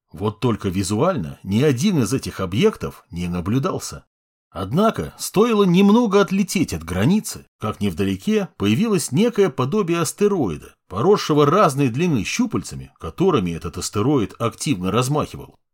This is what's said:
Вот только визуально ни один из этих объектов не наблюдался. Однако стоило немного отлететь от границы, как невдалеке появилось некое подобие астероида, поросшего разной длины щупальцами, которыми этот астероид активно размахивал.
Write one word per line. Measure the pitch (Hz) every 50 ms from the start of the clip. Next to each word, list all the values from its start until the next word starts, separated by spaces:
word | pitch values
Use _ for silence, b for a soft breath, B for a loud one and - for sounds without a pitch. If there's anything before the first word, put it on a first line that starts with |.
| _ _
Вот | - 78 98 107 104 -
только | - 123 107 - - 98
визуально | 85 95 98 87 104 107 143 185 190 127 82 71 67 - -
ни | 92 98 113
один | 143 156 - 117 156 220 185 147
из | 113 95 131
этих | 120 - 95 - -
объектов | 95 87 90 117 190 220 - - - 73 - - - -
не | 82 85 87
наблюдался. | 87 87 90 82 98 113 135 139 185 - - - - - - - _ _ _ _ _ _ _ _ _
Однако | - 85 92 95 120 175 220 226 - - 160 143 - -
стоило | - - - 180 220 247 220 208 202
немного | 180 170 185 202 202 208 240 247 214 190 202
отлететь | 196 - 190 196 202 - - 202 147 - 80
от | 80 80
границы, | - 85 92 104 143 196 214 - - - - - _ _ -
как | - 107 107 -
невдалеке | 101 101 85 78 98 98 98 92 - - 110 107 98 - _
появилось | - 95 104 110 147 220 233 208 170 - -
некое | 123 160 220 240 226 202 196 170
подобие | 131 - 127 131 175 214 196 160 170 170
астероида, | 165 - - - 208 202 202 180 127 92 78 69 - - _ _ _
поросшего | - 87 98 120 185 208 180 - - 156 147 151
разной | 143 165 202 214 165 131 139 143 123
длины | 110 135 175 185 151 110 85
щупальцами, | - - - 254 226 - - - - - 67 65 - _
которыми | - - 82 - - 170 190 156 123 90 87
этот | 82 80 - 87 -
астероид | 90 - - - 104 107 135 151 131 98 - - -
активно | 117 113 - - - 160 127 90 90 92
размахивал. | 92 120 123 127 147 151 98 - - 69 69 - - _ _ _